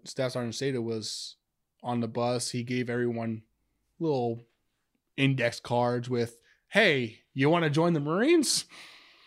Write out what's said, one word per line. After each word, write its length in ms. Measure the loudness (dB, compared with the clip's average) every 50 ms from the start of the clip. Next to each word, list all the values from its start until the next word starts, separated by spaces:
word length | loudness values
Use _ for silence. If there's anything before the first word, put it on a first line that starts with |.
| _
Staff 280 | -12 -4 -4 -2 -2
Sergeant 240 | -2 -4 -4 -4 -6
Seda 260 | -4 -4 -4 -2 -2
was 540 | -4 -4 -4 -6 -6 -8 -8 -10 -12 -14 -16 _ _ _ _ _ _ _ _ _ -6
on 160 | -4 -2 -2
the 80 | -2 -2
bus. 440 | -2 -2 -2 0 0 -2 -4 -4
He 120 | -4 -6 -4
gave 260 | -4 -4 -4 -2 -2
everyone 540 | -2 -2 0 -2 -2 -2 -4 -6 -6 -8 -10 _ _ _ _ _ _ _ _ _ _ _
little 420 | -2 -2 0 0 0 -2 -4 -4 -8 _ _ _ _ _ _ _ _ _ _ _ _ _ _ 0
index 420 | 2 2 2 2 0 -2 -2 -4
cards 500 | -6 -2 0 2 2 2 0 -2 -2 -2
with, 300 | -2 -2 -2 -2 -4 -12 _ _ _ _ _ _
"Hey, 500 | 2 4 4 4 4 2 0 -4 -6 -12 _ _ _
you 160 | 2 4 4
wanna 200 | 4 4 4 2
join 240 | 2 4 4 4 2
the 60 | 2
Marines?" 680 | 0 0 0 2 4 4 4 4 4 2 0 -2 -2 -6 -14 -20 -20 -20 -20 -20 -20 -20 -20 _ _